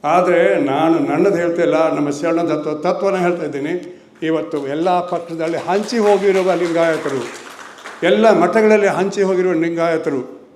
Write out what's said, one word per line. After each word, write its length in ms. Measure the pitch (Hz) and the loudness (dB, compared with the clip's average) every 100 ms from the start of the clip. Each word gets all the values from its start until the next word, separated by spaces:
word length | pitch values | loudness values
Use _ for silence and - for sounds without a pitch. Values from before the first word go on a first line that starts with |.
ಆದರೆ 560 | 147 175 180 170 190 185 | 2 2 4 4 4 2
ನಾನು 380 | 143 139 165 165 | 0 0 2 2
ನನ್ನದು 380 | 139 151 196 170 | 0 2 2 2
ಹೇಳ್ತಾ 260 | 170 170 | 0 0
ಇಲ್ಲ, 320 | 165 156 160 | 0 2 0
ನಮ್ಮ 160 | 151 147 | 0 -4
ಶರಣ 320 | 143 165 165 | -2 -2 -2
ತತ್ವ, 360 | 170 151 151 151 | 0 -2 -4 -4
ತತ್ವನ 380 | 175 185 196 190 | -2 0 -2 0
ಹೇಳ್ತಾ 280 | 175 175 | 0 -2
ಇದ್ದೀನಿ. 580 | 151 143 147 180 175 - - - | -4 -6 -6 -6 -8 -18 -20 -8
ಇವತ್ತು 460 | 160 156 156 151 139 | -2 -2 -2 -6 -4
ಎಲ್ಲ 400 | 147 180 180 175 | -2 0 0 -2
ಪಕ್ಷದಲ್ಲಿ 480 | 175 - 165 160 160 | -6 -6 -6 -4 -4
ಹಂಚಿ 420 | 139 196 208 233 | -2 -2 -2 0
ಹೋಗಿರುವ 560 | 208 196 196 190 185 | 4 4 4 2 2
ಲಿಂಗಾಯತರು, 760 | 170 170 165 165 156 147 135 117 - - - - - - - | 0 0 0 0 0 -4 -6 -8 -12 -18 -18 -20 -18 -18 -2
ಎಲ್ಲ 360 | 170 208 220 190 | 2 4 6 4
ಮಠಗಳಲ್ಲಿ 480 | 175 220 214 214 196 | 4 4 4 4 4
ಹಂಚಿ 360 | 156 196 202 | 0 -2 0
ಹೋಗಿರುವ 300 | 190 185 185 | 0 0 0
ಲಿಂಗಾಯತರು 880 | 165 170 170 170 165 160 139 123 - - | 0 -2 0 0 0 -2 -4 -6 -14 -20